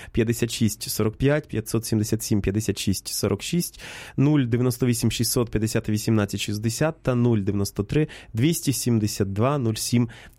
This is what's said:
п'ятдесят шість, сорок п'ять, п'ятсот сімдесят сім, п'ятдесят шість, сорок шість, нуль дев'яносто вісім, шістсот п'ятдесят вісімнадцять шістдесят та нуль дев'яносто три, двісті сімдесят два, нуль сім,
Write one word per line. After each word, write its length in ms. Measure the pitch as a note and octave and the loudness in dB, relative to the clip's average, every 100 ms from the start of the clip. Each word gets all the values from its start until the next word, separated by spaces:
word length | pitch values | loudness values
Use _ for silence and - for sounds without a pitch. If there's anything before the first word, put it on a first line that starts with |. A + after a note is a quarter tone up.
| - | -4
п'ятдесят 380 | - A2+ A#2 A#2 | 0 0 0 -2
шість, 400 | - G#2+ - - | 0 0 0 -6
сорок 260 | - G#2+ - | -2 -2 0
п'ять, 320 | C3+ D3+ D3+ | 2 2 -2
п'ятсот 360 | A2+ - A2+ | -6 -4 -4
сімдесят 380 | - A2 G#2+ A2 | 0 0 0 -2
сім, 180 | - G#2+ | 0 0
п'ятдесят 380 | F#2+ G2+ G#2+ G2 | 0 0 0 -2
шість, 300 | - F#2 - | -2 -2 -4
сорок 340 | - G2+ G2+ | -4 0 -2
шість, 400 | - E3+ - - - - - - | -2 -2 -2 -8 -16 -16 -8 2
нуль 240 | C#3 D3+ A#2+ | 4 4 2
дев'яносто 400 | A#2+ B2+ A#2+ B2+ | 2 2 2 0
вісім, 240 | A#2 A2+ | 2 2
шістсот 400 | - A#2 - A#2 | 0 0 0 0
п'ятдесят 380 | G#2+ G#2+ A2+ G#2+ | 0 0 0 0
вісімнадцять 520 | G#2+ - A2 G2+ G2+ | -2 2 2 2 -2
шістдесят 540 | - G#2 A2+ A2+ D#3 D#3 | -4 -4 -2 0 -2 -2
та 120 | - | -2
нуль 240 | B2 A#2+ A2+ | 2 4 2
дев'яносто 440 | G2 G2+ G2+ - | 2 -2 -2 -2
три, 260 | G2+ D3 D#3 - - | -2 0 0 -4 -8
двісті 380 | A2 D3 E3 - | 0 2 2 -2
сімдесят 600 | A#2+ B2 A#2 G#2 - G2 | -2 2 2 2 0 -2
два, 260 | G2 B2 D3 | 0 0 0
нуль 160 | A2+ | -2
сім, 340 | A2 - A#2+ A#2 - - | -2 0 0 0 -4 -20